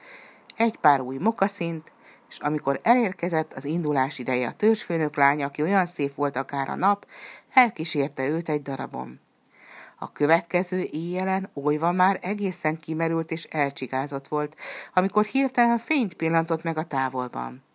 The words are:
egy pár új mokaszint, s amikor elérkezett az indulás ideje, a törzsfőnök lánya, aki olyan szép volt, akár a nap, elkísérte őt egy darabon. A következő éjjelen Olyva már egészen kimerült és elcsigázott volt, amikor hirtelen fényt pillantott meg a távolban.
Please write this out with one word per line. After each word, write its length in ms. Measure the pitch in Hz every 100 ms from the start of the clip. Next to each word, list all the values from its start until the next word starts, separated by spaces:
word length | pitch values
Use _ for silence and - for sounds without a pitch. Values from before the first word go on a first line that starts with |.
| - - - - - -
egy 200 | 226 -
pár 240 | 151 139
új 160 | 127 135
mokaszint, 760 | 214 226 202 - 170 160 - _ - - -
s 120 | -
amikor 400 | 147 151 139 139
elérkezett 680 | 214 247 202 - 190 165 156
az 120 | - 143
indulás 540 | 170 151 143 135 -
ideje, 280 | 123 127 123
a 80 | -
törzsfőnök 600 | 214 220 - 165 151 151
lánya, 300 | 139 151 139
aki 160 | 147
olyan 240 | 165 196 175
szép 300 | - 139 143
volt, 220 | 143 135
akár 320 | 135 139 135
a 60 | 139
nap, 300 | 190 202 - - - - _
elkísérte 760 | 262 240 - 160 147 135 139 135
őt 220 | 160 165
egy 120 | 151
darabon. 580 | 139 135 131 127 123 131 _ _ _ _ - - - -
A 160 | -
következő 680 | - 147 165 - 180 185 185 -
éjjelen 580 | 156 170 180 190 190 190
Olyva 380 | 143 143 151 170
már 280 | 185 185 185
egészen 580 | 190 202 196 175 156 160
kimerült 520 | - 160 165 165 160
és 120 | 165
elcsigázott 840 | - 156 139 - 127 131 143 139 -
volt, 280 | 151 147 - - - -
amikor 320 | 185 190 208 214
hirtelen 520 | 262 269 254 233 233
fényt 360 | - 302 196
pillantott 500 | - 160 165 165 160
meg 140 | 165 156
a 80 | 160
távolban. 800 | 135 131 127 123 127 123 131 _